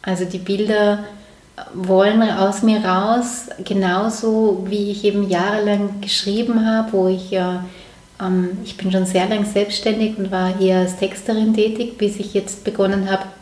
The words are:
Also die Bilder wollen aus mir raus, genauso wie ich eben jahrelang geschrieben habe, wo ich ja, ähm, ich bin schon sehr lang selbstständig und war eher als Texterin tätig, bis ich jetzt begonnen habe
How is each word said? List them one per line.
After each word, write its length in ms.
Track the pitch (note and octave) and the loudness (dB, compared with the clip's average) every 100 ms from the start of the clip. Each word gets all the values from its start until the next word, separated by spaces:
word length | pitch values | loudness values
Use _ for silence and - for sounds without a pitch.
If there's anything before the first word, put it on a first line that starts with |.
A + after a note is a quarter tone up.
Also 240 | - F3+ F3+ | -4 -4 -4
die 120 | F#3 | -6
Bilder 600 | - G3 G#3+ G#3+ G#3 G#3 - - - - - - - | -4 -2 2 2 2 2 -4 -16 -20 -20 -20 -18 -14
wollen 480 | - F#3 F#3+ G3+ A3 | -6 2 4 6 4
aus 400 | A3 F3+ G3 G3+ | 2 2 2 4
mir 220 | A3 G#3+ | 2 4
raus, 640 | F#3+ F#3 G#3 A#3+ A#3+ - - - | 2 0 2 0 0 -6 -12 -12
genauso 1000 | F#3 G3 F#3 F3+ A3 A3 A3+ A3 A3 F#3 F#3+ | -4 0 2 2 0 -2 0 4 4 2 -2
wie 220 | G#3 G3+ | -2 -2
ich 140 | G3+ | 0
eben 240 | G#3 G3+ G3 | 0 2 0
jahrelang 720 | F3 F#3+ G#3+ G#3 G3+ G3+ G3 | 0 0 0 2 0 0 -4
geschrieben 680 | - - G3+ G#3 A#3+ A3+ A3 | -4 -4 -2 -2 0 2 2
habe, 260 | A3 A3 | 2 0
wo 160 | G3 F#3 | 2 2
ich 220 | F#3 - | 0 -2
ja, 340 | F#3+ F3+ F3+ F3+ - - - - - | -2 -2 -4 -8 -14 -20 -20 -20 -8
ähm, 380 | F#3+ F#3 F3+ G3 | 0 0 0 -4
ich 120 | - - | -10 -6
bin 140 | F#3+ | -2
schon 120 | F#3+ F#3 | 0 0
sehr 220 | F#3 F#3+ | 0 0
lang 160 | G#3+ | 0
selbstständig 720 | G#3 G3+ G#3 - A3+ G#3+ G#3+ G#3+ | 0 0 -2 -2 -2 0 -2 -2
und 120 | F#3+ | -4
war 280 | F#3 F#3 F#3+ | 0 -2 2
eher 200 | F#3+ F#3 | 2 4
als 160 | F#3 - | 2 -2
Texterin 560 | F#3+ - - A3 A3 | -4 -4 -4 0 2
tätig, 440 | G#3+ G#3+ A3 A#3 - | 4 2 0 -6 -2
bis 180 | G#3 G#3 | -2 -2
ich 140 | G3+ | -4
jetzt 320 | G3+ F#3+ - | -4 -4 -8
begonnen 460 | - - F#3+ G3 F#3+ | -6 0 0 2 0
habe 140 | F#3+ - - | -2 -4 -16